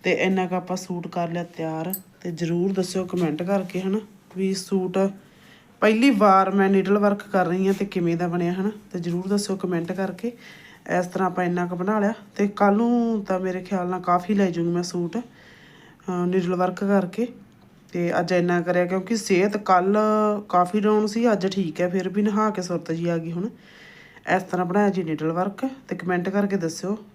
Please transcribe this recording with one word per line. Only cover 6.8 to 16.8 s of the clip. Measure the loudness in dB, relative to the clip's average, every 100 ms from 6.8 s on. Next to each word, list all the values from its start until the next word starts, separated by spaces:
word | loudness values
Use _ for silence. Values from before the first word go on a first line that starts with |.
| 4 4
ਵਰਕ | 4 2 0
ਕਰ | 0 2
ਰਹੀ | 2 2
ਹਾਂ |
ਤੇ | 0 -2
ਕਿਵੇਂ | 0 0 0
ਦਾ | 0
ਬਣਿਆ, | 0 0
ਹਨਾ। | 0 -2 -4 -10
ਤੇ | -6
ਜ਼ਰੂਰ | -4 -4 0
ਦੱਸਿਓ | -2 0 -4
ਕੁਮੈਂਟ | -2 -2 -4
ਕਰਕੇ। | -4 -4 -4 -8 -8 -20 -20 -20 -18 -4 -2
ਇਸ | -2
ਤਰ੍ਹਾਂ | -2 -2
ਆਪਾਂ | 0
ਇੰਨਾ | -2 0 -2
ਕੁ | -2
ਬਣਾ | -2 0
ਲਿਆ। | 0 -2 -12 -2
ਤੇ | -2
ਕੱਲ੍ਹ | 2 2 4
ਨੂੰ | 2 2 0 -2 -2
ਤਾਂ | -2
ਮੇਰੇ | -2 -4
ਖਿਆਲ | -4 -4 -2
ਨਾਲ | -4
ਕਾਫੀ | 0 0 2
ਲੈ | 2 2
ਜੂੰਗੀ | 0 0
ਮੈਂ | 0
ਸੂਟ, | -2 -4 -4 -6
ਅਹ, | -8 -20 -20 -20 -20 -20 -20 -14 -6 -2 0
ਨੀਡਲ | 0 0 0
ਵਰਕ | 0 0